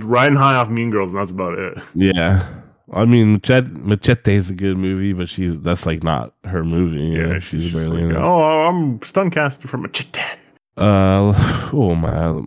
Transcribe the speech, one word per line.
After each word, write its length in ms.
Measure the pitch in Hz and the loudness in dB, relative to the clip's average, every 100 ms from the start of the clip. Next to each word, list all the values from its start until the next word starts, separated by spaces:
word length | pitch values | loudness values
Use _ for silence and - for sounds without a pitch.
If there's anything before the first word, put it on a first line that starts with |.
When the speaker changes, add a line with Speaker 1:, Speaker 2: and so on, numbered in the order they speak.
Speaker 1:
riding 340 | 110 123 143 139 | 0 2 4 4
high 200 | 139 131 | 4 2
off 140 | 110 | 0
Mean 200 | 117 117 | -2 -2
Girls, 220 | 104 92 | -2 -2
and 80 | 98 | -4
that's 100 | 98 | -6
about 260 | 92 90 90 | -4 -6 -6
it. 220 | 92 - - | -8 -10 -8
Speaker 2:
Yeah. 500 | 85 95 87 85 95 90 - - _ - | 0 2 2 2 2 0 -10 -20 _ -8
I 120 | 92 | 0
mean, 300 | 117 120 107 | 4 4 4
Machete, 340 | 104 - 127 127 76 | 2 2 2 0 -6
Machete 500 | 101 104 - 120 - | -2 0 2 0 2
is 160 | 101 92 | 0 0
a 40 | |
good 220 | 92 98 92 | -4 -2 -2
movie, 360 | 95 95 98 | -2 -2 -2
but 160 | 90 85 | -2 -6
she's, 320 | - 90 78 | -4 -4 -4
that's, 260 | 78 87 85 | -2 -2 -2
like, 160 | 80 | -2
not 320 | 80 69 57 _ | -2 -2 -6 _
her 220 | - 90 | -8 -4
movie, 360 | 82 85 87 76 | -2 0 0 -2
you 180 | 80 80 | -2 -2
Speaker 1:
Yeah, 60 | 82 | -2
Speaker 2:
know? 40 | 92 | -4
Speaker 1:
she's 240 | 90 80 | -4 -6
Speaker 2:
She's 80 | 85 | -4
Speaker 1:
just 180 | 82 80 | -4 -2
Speaker 2:
barely 160 | 82 85 | -2 -2
Speaker 1:
like, 100 | 82 | 0
Speaker 2:
in 0 | |
it. 80 | |
Speaker 1:
"Oh, 180 | 165 175 156 156 165 | 2 2 2 2 0
I'm 340 | 180 147 110 | 0 -2 -4
stunt 300 | - 196 185 | -4 -2 0
casting 360 | 160 143 - 131 | 0 -2 -4 -10
for 80 | 123 | -10
Machete." 420 | - - - - - - _ _ _ - | -6 -6 -6 -8 -10 -12 _ _ _ 2
Speaker 2:
Uh, 560 | 104 98 95 98 101 | 4 6 6 4 4
<sighs> 380 | 101 - - - | 4 2 0 -2
oh 220 | 147 101 | 0 2
my, 380 | 85 78 78 82 69 | 0 0 -2 -2 -4